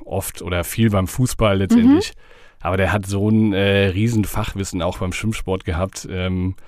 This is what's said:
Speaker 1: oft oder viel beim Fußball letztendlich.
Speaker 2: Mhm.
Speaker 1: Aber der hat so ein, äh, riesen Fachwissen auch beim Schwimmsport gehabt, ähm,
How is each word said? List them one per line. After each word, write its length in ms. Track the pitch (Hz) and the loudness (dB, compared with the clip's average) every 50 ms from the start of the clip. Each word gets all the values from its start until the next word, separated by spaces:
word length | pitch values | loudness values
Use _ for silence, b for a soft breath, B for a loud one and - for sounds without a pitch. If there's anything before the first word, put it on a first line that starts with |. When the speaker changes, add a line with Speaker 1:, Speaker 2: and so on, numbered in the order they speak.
| - | -10
Speaker 1:
oft 380 | - - 95 - - - - - | -8 -6 -6 -6 -6 -10 -10 -8
oder 220 | 90 90 87 85 | -4 -4 -4 -4
viel 260 | - - - 113 113 | -4 0 0 2 2
beim 160 | 101 98 92 | 2 2 0
Fußball 500 | 87 - - 127 120 - - 117 104 98 98 | -2 -2 -2 -2 -2 0 0 2 2 2 2
letztendlich. 540 | 98 - 226 240 226 254 285 349 415 - b | 2 4 4 6 6 6 6 4 2 -2 b
Speaker 2:
Mhm. 60 | b b b b b b b b b - | b b b b b b b b b -4
Speaker 1:
Aber 140 | 85 92 | -2 0
der 160 | 98 95 90 104 | 0 2 2 0
hat 140 | 104 95 | -2 -2
so 220 | 98 101 98 101 107 | -4 -2 0 2 2
ein, 240 | 110 110 110 107 95 | 4 4 4 4 2
äh, 320 | 95 98 98 98 98 98 | 2 2 4 4 4 4
riesen 380 | 98 87 98 110 117 117 107 101 | 2 2 0 0 0 2 0 0
Fachwissen 580 | - - 104 107 - - 98 98 - - 90 82 | -2 -2 -4 -4 -4 -4 -6 -6 -6 -4 -2 -2
auch 160 | 90 92 - | -2 -2 -4
beim 140 | 95 90 - | -4 -6 -4
Schwimmsport 500 | - - 110 107 - - 95 92 95 - | -4 -4 -4 -4 -4 -4 -4 -4 -4 -4
gehabt, 420 | - 82 80 95 95 - - - - | -4 -4 -2 -2 -4 -6 -8 -12 -8
ähm, 460 | 90 92 90 92 92 92 90 92 95 b b | -6 -4 -2 -2 -2 -2 -2 -2 -4 b b